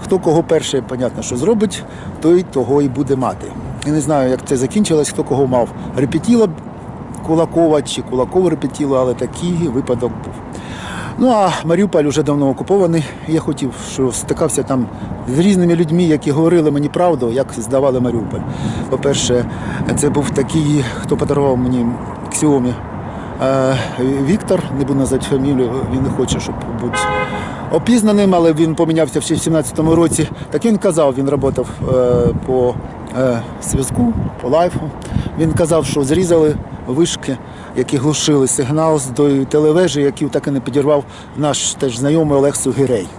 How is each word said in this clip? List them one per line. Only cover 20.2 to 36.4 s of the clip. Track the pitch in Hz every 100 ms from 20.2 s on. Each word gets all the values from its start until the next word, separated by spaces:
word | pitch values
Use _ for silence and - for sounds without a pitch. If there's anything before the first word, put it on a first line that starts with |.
| 139
такий, | - 131 160 147 147 131 -
хто | - 147
подарував | 143 143 143 127
мені | 123 127 120 123 - - -
Xiaomi, | - 151 139 123 113 - - - - - -
е, | 131 135 131 131 - - 127 139 135
Віктор, | 214 - 180 - 127
не | 135
буду | 139
називати | 131 127 -
фамілію, | 139 135 139 123 127 131
він | 131
не | 131
хоче, | - 127 -
щоб | - - - 117
бути | 120 - - 104 - - - - -
опізнаним, | 160 165 240 214 208 196 180
але | 165
він | 156 165 156
помінявся | 165 165 156 156
ще | - 160
в |
сімнадцятому | - 160 147 - 160 165
році. | 165 160 151 - -
Так | 156 226
він | 208
казав, | 196 165 147 127
він | 139
працював, | 143 135 127 117 - 117
е, | 127 123 123 120 113 -
по, | 127 123 110 - - - 120
е, | 131 117 113 -
зв'язку, | - - 131 - 240 220 - -
по | 127
лайфу. | 147 180 - 156 - - - - -
Він | 160
казав, | 156 165 165 143
що | 147
зрізали | 135 160 185 170